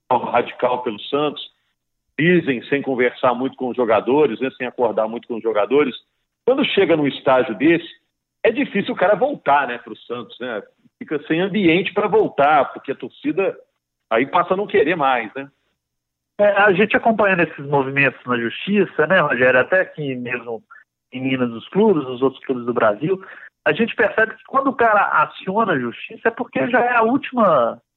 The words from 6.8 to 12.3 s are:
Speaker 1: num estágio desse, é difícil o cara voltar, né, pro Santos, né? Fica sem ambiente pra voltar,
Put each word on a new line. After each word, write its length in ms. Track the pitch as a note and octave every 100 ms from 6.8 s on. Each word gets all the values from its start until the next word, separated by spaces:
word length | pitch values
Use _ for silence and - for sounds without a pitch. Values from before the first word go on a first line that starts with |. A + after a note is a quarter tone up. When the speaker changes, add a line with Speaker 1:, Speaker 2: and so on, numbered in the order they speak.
| F#3+ E3+
Speaker 1:
num 120 | C#3+
estágio 500 | - - C3+ - -
desse, 300 | D3 E3+ - - _ _ _ _
é 80 | G#3
difícil 420 | A#3 B3+ G3+ -
o 40 | G#3+
cara 180 | F#3 G3+
voltar, 520 | B3+ D4 - C#3+ C3+
né, 120 | A#2+
pro 180 | - G#2+
Santos, 400 | _ A#2+ A#2 -
né? 220 | B2 A2 - _ _ _
Fica 200 | - D3+ -
sem 140 | D#3+
ambiente 520 | F#3+ F#3 F3+ E3 F#3
pra 140 | - G#3
voltar, 640 | G#3+ G3+